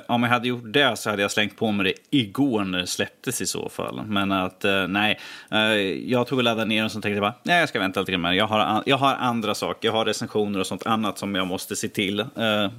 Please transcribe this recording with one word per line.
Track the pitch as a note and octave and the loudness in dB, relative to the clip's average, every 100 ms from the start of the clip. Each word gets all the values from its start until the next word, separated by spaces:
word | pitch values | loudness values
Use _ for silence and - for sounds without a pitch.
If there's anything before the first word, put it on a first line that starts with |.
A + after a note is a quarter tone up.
| - | 0
om | A#2+ | 0
jag | A#2+ | 4
hade | A#2+ A#2+ | 2 2
gjort | A#2+ A#2 | -6 -2
det | C#3+ C3+ G#2+ | 2 2 2
så | A#2 | -2
hade | G2+ | 0
jag | G2+ | 0
slängt | - G#2 - | 0 -2 0
på | A2+ | 0
mig | G2+ | 2
det | F#2+ - - C#3+ | 0 -2 0 0
igår | G#2 A2 C#3+ G#2+ | 0 0 2 2
när | F#2+ F2+ | 0 -2
det | F2 | -4
släpptes | - G2 _ - - | -4 -4 _ -8 -4
i | F2+ | -4
så | - - | -4 -8
fall. | - - B1 G#2+ | -6 -6 -6 -4
Men | G2 G2 | -2 0
att, | F#2+ F#2 - | 0 -2 -2
eh, | G2+ G2 F2 | 0 2 2
nej. | G2+ G#2 F#2 - - - | 2 2 0 -6 -18 -4
Eh, | G#2+ G#2+ G#2+ F#2+ C#2 C#2 | 0 2 2 0 -2 -2
jag | B2 A#2+ | 0 0
tog | C3 | 2
och | |
laddade | A#2+ A2 | 2 2
ner | A2 A2 | 0 0
och | G#2+ | 0
så | G#2 | -2
tänkte | G#2+ | -2
jag | G2+ | 0
bara, | G#2 - | 0 -2
"Nej, | - F3 | 0 2
jag | D#3 | 2
ska | A#2 | 0
vänta | F#2+ G2+ | 0 0
lite | F#2 | 0
grann | F#2 | 0
med | E2+ | 2
det. | F#2 | 2
Jag | G#2+ | 4
har | G#2+ | 2
an-, | E2 G#2+ - | 2 2 2
jag | C3 | 2
har | C3+ | 2
andra | B2 B2 A#2 G#2+ | 2 0 0 -2
saker. | G2+ F2+ F#2 A2+ | -2 -2 -2 0
Jag | |
har | A2 | 0
recensioner | A2 G#2 A#2 G#2+ G#2 G2 | 0 -2 -2 -2 0 -2
och | F#2+ | -4
sånt | F#2+ A2 | -4 0
annat | A2+ G#2 - | 0 0 -4
som | G2 | -4
jag | F#2+ F#2 | -2 -2
måste | F#2 - G2+ | -4 -6 -6
se | G#2+ | -4
till, | - G2 G2+ | -2 -2 0
eh, | A#2+ - A2+ G#2 G2+ | -4 -2 0 0 -2